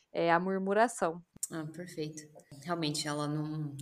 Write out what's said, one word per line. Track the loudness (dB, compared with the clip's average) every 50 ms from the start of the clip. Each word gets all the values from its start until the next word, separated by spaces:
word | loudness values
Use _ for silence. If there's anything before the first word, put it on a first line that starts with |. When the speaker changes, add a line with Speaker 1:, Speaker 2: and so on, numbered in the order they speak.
| _ _
Speaker 1:
É | -2 2 4 6 6
a | 4
murmuração. | 4 2 0 0 0 2 4 6 6 4 4 2 0 0 0 -2 -8 _ -14 -10 -10 -8
Speaker 2:
Ah, | -6 -6 -6 -6 -8
perfeito. | -10 -12 -10 -6 -6 -6 -6 -6 -10 -14 -16 -18 -20 -20 _ -18 -12 -6
Realmente, | -4 -2 0 0 0 0 0 0 -2
ela | 0 0 0
não, | 0 0 0 0 -2 -2 -2 -4 -4 -6 -6